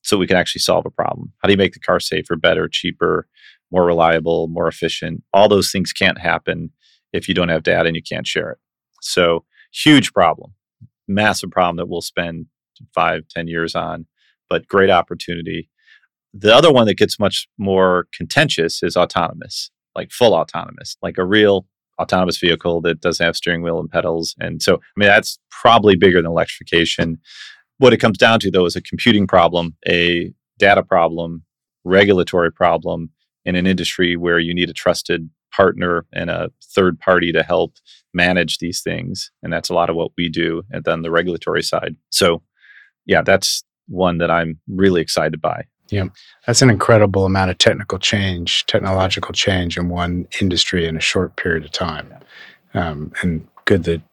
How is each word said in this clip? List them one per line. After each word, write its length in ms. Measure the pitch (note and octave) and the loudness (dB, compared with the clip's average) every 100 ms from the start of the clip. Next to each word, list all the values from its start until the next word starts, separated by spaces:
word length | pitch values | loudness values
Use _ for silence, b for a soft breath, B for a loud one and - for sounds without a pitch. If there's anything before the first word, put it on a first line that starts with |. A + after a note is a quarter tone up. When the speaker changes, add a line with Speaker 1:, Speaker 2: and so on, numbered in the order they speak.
Speaker 1:
so 140 | - G#2 | -2 -2
we 100 | F2 | 0
can 100 | F2+ | -2
actually 260 | E2 - | -2 -4
solve 240 | - F2 D#2+ | -2 -2 -2
a 40 | |
problem? 420 | - - - - _ | -6 -6 -8 -14 _
How 80 | - | 0
do 60 | |
you 60 | G2+ | 2
make 160 | F#2 | 0
the 40 | - | -2
car 220 | - F2 | -2 -2
safer, 340 | - E2+ - | -2 -6 -6
better, 320 | E2 F2 E2+ E2+ | 0 0 0 -2
cheaper, 600 | - F2 - E2+ E2 - b b b _ | -4 -6 -4 -2 -2 -6 b b b _
more 140 | F#2 | 0
reliable, 640 | F2 E2+ E2 E2 E2 E2+ E2 | 2 4 2 2 0 -2 -2
more 180 | E2+ E2 | -4 -4
efficient?" 560 | - E2 - E2 E2 _ | -4 -6 -6 -10 -10 _
All 140 | G2 G#2 | 2 4
those 220 | G2+ F2+ | 4 2
things 220 | G2 F#2 | -4 -6
can't 260 | - G2 - | -2 -2 0
happen 520 | F2 E2 - E2+ D#2+ _ _ _ _ | -2 -2 -4 -6 -10 _ _ _ _
if 160 | F2 F#2 | -8 -4
you 60 | |
don't 160 | F2+ F2 | -2 0
have 120 | E2 | -2
data 240 | E2+ F2 E2 | 0 0 0
and 80 | |
you 80 | E2 | -4
can't 240 | D#2+ E2 - | -8 -10 -8
share 240 | - D#2 | -8 -10
it. 80 | - _ _ _ _ | -14 _ _ _ _
So 420 | - - F2 E2+ _ b b | -4 0 2 2 _ b b
huge 400 | - D3+ D3 G#2 | 0 6 6 4
problem, 420 | - E2+ D#2 - _ _ _ - _ - | 2 2 0 -10 _ _ _ -20 _ -6
massive 440 | G2+ G#2+ G2 F#2 | 0 0 0 -4
problem 260 | F#2 F2+ E2+ | 0 0 0
that 120 | F2 | -6
we'll 120 | F2 | -8
spend 460 | - - E2+ E2 E2 _ _ _ - | -8 -6 -6 -10 -16 _ _ _ -8
five, 340 | - E2+ E2+ D#2 | -2 -2 -2 -8
ten 180 | F2 E2 | -10 -6
years 280 | E2 E2 | -4 -4
on, 320 | E2+ E2 E2 D#2+ _ _ _ _ | -6 -8 -10 -14 _ _ _ _
but 200 | E2+ - | -4 0
great 220 | G2 F#2+ | 2 4
opportunity. 760 | F2+ - E2+ - E2+ E2+ E2+ D#2+ b b b b _ _ | 4 2 -10 -10 -10 -8 -10 -12 b b b b _ _
The 220 | G2+ G#2+ | -2 6
other 180 | A#2+ E3 | 6 8
one 140 | B2+ A2 | 6 4
that 120 | F#2+ | 2
gets 200 | G#2 - | 0 2
much 300 | G2+ - - - | -2 -2 -10 -6
more 500 | G2 F#2+ F#2+ F2+ - | 0 2 4 2 -2
contentious 720 | - F2 - B2+ - E2 - | -12 -4 0 0 0 -2 -2
is 140 | F2+ F2+ | -2 0
autonomous, 760 | E2+ F#2 E2+ E2+ E2 - - _ _ | 0 0 -4 -6 -14 -14 -14 _ _
like, 160 | F#2 F#2 | -12 -12
full 240 | - A#2+ | 2 4
autonomous, 600 | E2+ D#2 F2 - - - - | 4 0 -8 -12 -16 -18 -10
like 160 | F2+ E2+ | -8 -4
a 60 | |
real 420 | F#2 G#2+ G#2 G2 _ _ _ - | 0 4 4 2 _ _ _ -10
autonomous 380 | - F#2 F2+ - | -2 0 0 0
vehicle 420 | F2 E2 F2 E2+ | 0 0 -2 -2
that 200 | E2+ D#2+ | -2 -2
doesn't 240 | F2 D#2+ | -4 0
have 120 | E2+ E2+ | -2 -2
steering 260 | - E2+ | -4 -4
wheel 160 | E2+ E2 | -4 -6
and 120 | E2 | -2
pedals. 440 | E2+ F2 E2 D#2+ - | -2 -2 -4 -6 -8
And 220 | E2+ D#2+ | -10 -4
so, 140 | - F2 | 0 0
I 20 | b - | b 2
mean, 120 | G2+ | 4
that's 300 | G#2+ - - _ | 4 2 -16 _
probably 460 | - A#2+ A#2 G#2 F#2 | 0 4 6 6 6
bigger 240 | F#2+ F2 | 6 4
than 100 | E2 | 0
electrification. 880 | E2 E2 - - E2+ E2 - E2 E2 B B B B B _ | -2 -4 -8 -2 0 0 -2 -4 -6 B B B B B _
What 140 | C3 | 4
it 60 | A2+ | 6
comes 200 | A#2+ F#2 | 2 2
down 220 | A#2 A2+ | 4 4
to, 100 | G2+ | 2
though, 160 | F#2 F2 | 0 0
is 100 | F2+ | -2
a 60 | |
computing 440 | - F#2 - G#2 F#2+ | -10 -2 2 2 4
problem, 500 | F#2 E2+ F2 E2+ D#2 F2 | 4 4 0 -6 -8 -4
a 440 | F2 F2 F2 F2+ - _ _ | 0 0 0 -4 -14 _ _
data 240 | G2 G2 | 4 4
problem, 600 | E2+ F#2 E2 E2 E2+ E2 _ _ _ _ | 2 2 2 -2 -8 -10 _ _ _ _
regulatory 680 | F2+ F#2+ G2+ F#2+ E2 F#2 E2+ | 2 4 6 4 2 0 0
problem 580 | _ F2+ E2+ E2 E2 D#2+ _ _ _ - | _ 0 0 -4 -8 -10 _ _ _ -4
in 100 | F2+ | 0
an 100 | F#2 | 0
industry 500 | F2+ E2+ - F2 F2 | 0 -4 -2 -2 0
where 220 | F2 E2+ | 0 0
you 160 | E2+ | 0
need 140 | F2 E2+ | -2 -4
a 60 | |
trusted 560 | D#2+ - E2 - F2 D#2+ _ _ | 0 0 0 -2 -6 -6 _ _
partner 520 | - G2 - F2+ E2+ - | 2 2 2 -2 -4 -6
and 180 | F2 E2+ | -8 -6
a 200 | E2+ E2+ _ | -6 -8 _
third 360 | _ - F#2 D#2+ | _ 2 2 0
party 320 | - F2+ F2 | 2 2 2
to 100 | D#2+ | -2
help 320 | D#2 E2 E2 _ b b _ | 0 0 -2 _ b b _
manage 440 | F2 F2 F#2 D#2+ - | -2 0 0 -2 -4
these 240 | F2 F2+ | -8 -8
things. 480 | F2 E2+ F2 G2 - _ | -8 -8 -10 -12 -14 _
And 100 | E2+ | -8
that's 160 | E2 - | -8 -2
a 60 | |
lot 160 | F2 E2+ | -2 0
of 60 | E2 | -2
what 160 | E2 - | -6 -4
we 120 | E2+ | -4
do, 340 | D#2+ E2 E2 G2 | -2 -4 -6 -10
and 140 | F#2 | -8
then 180 | E2 E2 | -4 -4
the 80 | E2 | -2
regulatory 520 | E2+ F2+ E2 - E2 | -2 -2 -6 -4 -4
side. 340 | - E2 - - _ | -4 -6 -6 -14 _
So, 320 | - F#2 E2 _ b b b b _ - | 0 0 0 _ b b b b _ -2
yeah, 160 | F2 | 0
that's 420 | E2 G2 - - _ _ _ | 2 0 0 -6 _ _ _
one 300 | F2+ F#2 E2+ | -2 -2 0
that 120 | E2+ | 0
I'm 300 | E2+ E2 D#2+ - | 0 -2 -8 -10
really 320 | F#2+ G2 F2 | 0 2 2
excited 400 | D#2+ E2+ D#2 D#2+ | -2 -2 -4 -4
by. 240 | - - - _ _ | -6 -6 -12 _ _
Speaker 2:
Yeah, 160 | G2+ F#2 b b b - | -6 -6 b b b -2
that's 160 | A#2 | 4
an 80 | C3 | 4
incredible 540 | G2 - A2+ G2+ F#2+ | 4 4 6 6 2
amount 260 | F#2+ F#2+ F#2+ | 0 0 0
of 80 | F2+ | 2
technical 400 | A#2 G#2 G#2 F#2+ | 2 0 -6 -4
change, 640 | - G#2+ G2 F2 E2+ - - | -2 -2 -2 -4 -4 -4 -2
technological 640 | G#2+ F#2+ F#2+ F#2 - - | -2 0 0 -2 -4 -2
change 440 | - - F#2 F2 E2+ | -2 0 0 -2 -4
in 120 | F2 | -4
one 400 | F2 F2 F2 E2+ - | -4 -4 -4 -6 -4
industry 460 | G2 E2+ - F2+ E2 | -2 0 -2 -2 -2
in 100 | D#2+ | -2
a 40 | |
short 340 | - G2 F2+ | -2 -2 -2
period 300 | - F2+ E2 | -4 -4 -4
of 80 | D2+ | -6
time. 420 | - E2+ D2 - - B B B B _ | -8 -6 -8 -14 -20 B B B B _
Um, 360 | - E2+ D2 D2+ - | -6 -6 -8 -12 -6
and 260 | F2+ D#2+ - - | -4 -4 -10 -10
good 180 | - G2 | 0 0
that 160 | E2+ E2 _ | 0 -6 _